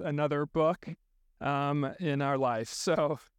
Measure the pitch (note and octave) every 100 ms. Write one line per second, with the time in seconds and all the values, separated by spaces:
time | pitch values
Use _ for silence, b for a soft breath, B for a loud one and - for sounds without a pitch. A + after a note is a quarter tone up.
0 | E3 C#3+ D3 D3 D3 D#3+ D#3 F3+ - E3
1 | _ _ _ _ C#3 C#3 C#3+ D3 C3+ -
2 | E3 C#3 C#3 C3+ B2+ A2+ A2+ - F#3+ D#3+
3 | D3+ D3 -